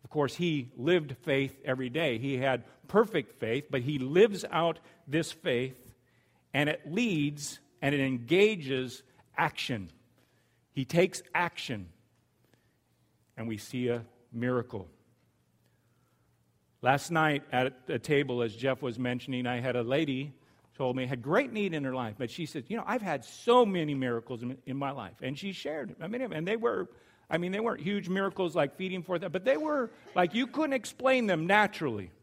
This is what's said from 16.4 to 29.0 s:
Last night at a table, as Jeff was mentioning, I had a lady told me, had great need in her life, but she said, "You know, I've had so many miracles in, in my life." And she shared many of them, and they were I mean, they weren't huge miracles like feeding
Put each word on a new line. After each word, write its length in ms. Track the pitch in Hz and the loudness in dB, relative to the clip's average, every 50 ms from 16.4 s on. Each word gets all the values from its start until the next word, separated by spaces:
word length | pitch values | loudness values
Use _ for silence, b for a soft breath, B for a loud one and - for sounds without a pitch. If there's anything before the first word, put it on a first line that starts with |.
| _ _ _ _ _ _ _ _ - | _ _ _ _ _ _ _ _ 2
Last 280 | 127 135 143 - - | 4 4 4 2 -2
night 320 | 170 160 156 156 147 101 - - - | 0 2 2 2 2 0 -4 -2 0
at 200 | 123 127 127 127 - - - | 0 0 0 -2 -6 -10 -6
a 100 | 160 120 | -6 -6
table, 440 | - - 151 139 147 135 127 123 120 | -2 2 2 2 2 0 -2 -2 -2
as 120 | 113 104 | -4 -4
Jeff 280 | 110 120 135 131 123 - | -2 -2 -2 -2 -2 -4
was 160 | 127 117 107 | -6 -4 -4
mentioning, 480 | 127 123 123 123 - - 135 123 123 | -2 -2 -2 -4 -6 -6 -6 -4 -2
I 140 | 120 123 120 | -2 -2 -2
had 160 | 120 131 123 | -2 -2 -2
a 60 | 123 117 | -2 0
lady 520 | 117 131 147 165 143 135 127 143 147 135 b b b b b b b _ | 0 0 0 0 0 -2 -6 -6 -8 -12 b b b b b b b _
told 200 | - 139 127 123 | -4 -2 -2 0
me, 100 | 131 127 | -2 -2
had 160 | 123 135 123 110 | -4 -4 -6 -2
great 300 | 131 165 220 285 254 226 | 2 2 2 2 0 -2
need 220 | 220 202 190 160 | -2 -2 -2 -2
in 100 | 151 139 | -2 -4
her 100 | 135 127 | -2 -4
life, 200 | 131 123 110 104 - | -4 -4 -6 -6 -6
but 120 | 131 113 | -6 -6
she 160 | - - 170 | -6 -8 -10
said, 180 | - - 156 117 - | -8 -8 -10 -8 -6
"You 100 | 202 233 | -8 -6
know, 60 | - | -4
I've 160 | - 214 254 214 | -4 -4 -4 -2
had 220 | 185 156 135 120 | -2 -4 -4 -4
so 420 | - - - - - 233 247 247 | -10 -18 -8 2 6 6 6 6
many 280 | 202 190 175 156 151 147 | 6 4 0 0 0 0
miracles 480 | 135 131 123 120 113 113 - 131 110 120 | 0 0 0 -2 -2 -4 -6 -10 -8 -6
in, 140 | 123 131 131 _ | -8 -8 -8 _
in 100 | - 127 | -8 -6
my 140 | 139 139 139 | -4 -4 -4
life." 260 | 139 139 107 92 104 - | -6 -6 -10 -12 -12 -10
And 180 | - 131 143 143 | -8 -8 -8 -6
she 140 | - 202 185 | -8 -8 -8
shared 440 | - - 285 302 311 269 101 - - | -8 -8 -6 -6 -6 -8 -10 -10 -10
many 260 | 160 175 214 247 262 | -10 -8 -6 -6 -6
of 60 | 226 | -6
them, 80 | 160 156 | -4 -4
and 100 | 160 180 | -2 -2
they 80 | 220 | -2
were 320 | 226 220 233 220 - 185 - b b b b b b b b - | 0 0 0 0 0 -4 -6 b b b b b b b b -2
I 60 | 165 | -2
mean, 120 | 175 180 | 0 0
they 100 | 190 202 | -2 -2
weren't 200 | 226 233 208 - | -2 -2 -2 -2
huge 300 | - 180 208 202 170 170 | -2 -2 -2 -2 -2 -2
miracles 440 | 185 196 196 196 185 - 190 175 143 | -2 0 0 -2 0 0 -2 0 2
like 220 | 170 147 143 - | 2 2 2 0
feeding 260 | - 180 175 185 185 | -6 -6 -4 -4 -6